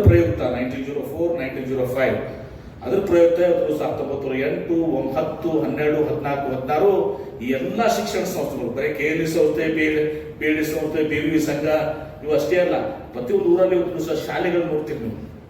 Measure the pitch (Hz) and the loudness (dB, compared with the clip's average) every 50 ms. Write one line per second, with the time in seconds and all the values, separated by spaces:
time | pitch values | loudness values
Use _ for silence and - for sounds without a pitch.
0 | - - - - - - - - - - - 123 127 - - - - - - - | 6 6 6 6 6 4 0 -2 -2 -2 -2 -2 -4 -4 -6 -6 -6 -6 -6 -6
1 | - - - 165 170 175 165 - - 135 - 135 127 127 135 131 123 123 127 135 | -6 -6 -4 -2 -2 -2 -2 -2 -4 -6 -6 -6 -6 -4 -2 -2 -2 -2 0 0
2 | 127 117 104 104 - - - - - - - - - - - - - - 190 190 | 2 2 0 0 -4 -6 -10 -12 -12 -14 -14 -16 -16 -16 -16 -10 -6 -2 0 0
3 | - - 170 170 170 165 170 170 175 175 170 - - 151 151 143 147 - - 151 | 2 4 6 8 8 8 6 6 4 4 4 4 2 0 0 0 -2 -2 -2 -2
4 | 143 135 139 135 135 131 131 131 139 151 - - - - 170 165 165 160 - - | -4 -4 -4 -4 -4 -2 -2 0 0 0 -2 -2 -2 0 0 2 2 2 0 0
5 | - - - - - - - - - 165 160 151 - 131 - 147 151 151 151 151 | 0 -2 0 -2 -2 -2 -2 -4 -2 0 0 0 0 0 0 0 2 2 2 2
6 | 151 151 147 135 - 139 139 139 135 131 127 127 127 - - - - 202 - 175 | 2 2 0 -2 -2 -2 -2 -2 -2 -2 -4 -4 -2 0 2 4 4 4 4 4
7 | - - - - - - - - 113 - - - - 180 - 214 226 208 208 214 | 2 0 -2 -6 -8 -12 -10 -8 -4 -2 -2 -2 -2 -2 -2 0 2 2 2 0
8 | 208 - - 180 175 - - - - - - 123 120 113 - - - - - - | -2 -2 -2 -2 -2 -2 -4 -4 -4 -4 -4 -4 -6 -4 -4 -2 -2 -2 -2 -2
9 | 143 156 156 165 165 160 165 160 151 151 151 156 156 156 160 160 156 156 151 151 | -2 -2 0 0 0 0 2 4 4 4 4 2 0 0 0 2 2 2 2 0
10 | 151 151 151 151 151 151 - - 151 156 156 156 156 156 151 156 156 - - 160 | 0 0 -2 -6 -8 -12 -10 -4 0 0 0 0 0 -2 -2 -2 -2 -2 0 0
11 | 151 151 156 151 160 165 160 156 143 - - - 151 156 156 156 156 151 - - | 0 0 0 0 0 2 2 2 2 2 0 0 0 2 2 2 0 -2 -4 -6
12 | - - - - - 151 156 - - - 180 180 180 156 - - - - - - | -8 -12 -14 -10 -4 0 0 2 2 2 2 2 2 2 2 0 -2 -4 -8 -10
13 | - - - - - - 202 190 175 175 175 185 185 185 185 170 165 - - 160 | -12 -12 -10 -8 -4 0 0 2 4 4 4 6 6 4 4 2 2 0 -2 -4
14 | 156 - 151 - - - - - 175 175 175 175 165 156 151 151 - - - - | -4 -4 -4 -4 -4 -4 -2 -2 0 0 0 0 0 0 0 -2 -2 -4 -6 -6
15 | 117 113 104 98 - - - - - | -6 -6 -8 -8 -10 -14 -16 -16 -20